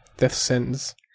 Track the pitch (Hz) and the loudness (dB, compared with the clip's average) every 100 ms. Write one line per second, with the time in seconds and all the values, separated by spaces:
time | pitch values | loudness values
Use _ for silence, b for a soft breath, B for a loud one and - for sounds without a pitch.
0 | - - 127 - - 123 123 135 - - | -14 0 0 2 0 0 0 -4 -6 -12
1 | _ | _